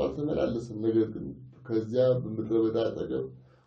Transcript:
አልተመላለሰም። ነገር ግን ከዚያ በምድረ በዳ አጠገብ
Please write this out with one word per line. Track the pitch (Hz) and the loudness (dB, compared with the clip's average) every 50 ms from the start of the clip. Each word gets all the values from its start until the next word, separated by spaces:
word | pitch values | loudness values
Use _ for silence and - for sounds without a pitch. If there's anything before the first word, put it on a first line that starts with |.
አልተመላለሰም። | 139 135 139 151 151 151 151 143 135 123 117 117 117 117 110 104 | -2 -2 -2 -2 -4 -2 0 0 0 0 0 -2 -6 -6 -6 -2
ነገር | 110 110 110 113 110 - | 0 2 4 4 2 2
ግን | - - - - - - - - - - | -2 -6 -10 -10 -10 -12 -16 -20 -20 -16
ከዚያ | - 110 110 110 107 107 120 127 127 127 123 | -6 -2 -2 -2 0 2 2 4 6 6 4
በምድረ | 123 113 107 110 110 107 107 113 113 | 2 0 -4 -4 -4 -2 0 2 2
በዳ | 113 110 110 113 | 4 2 2 2
አጠገብ | 110 - - - - - 131 135 131 131 - - - - _ _ _ | 0 0 -2 -4 -4 -4 -4 -4 -4 -6 -10 -16 -20 -20 _ _ _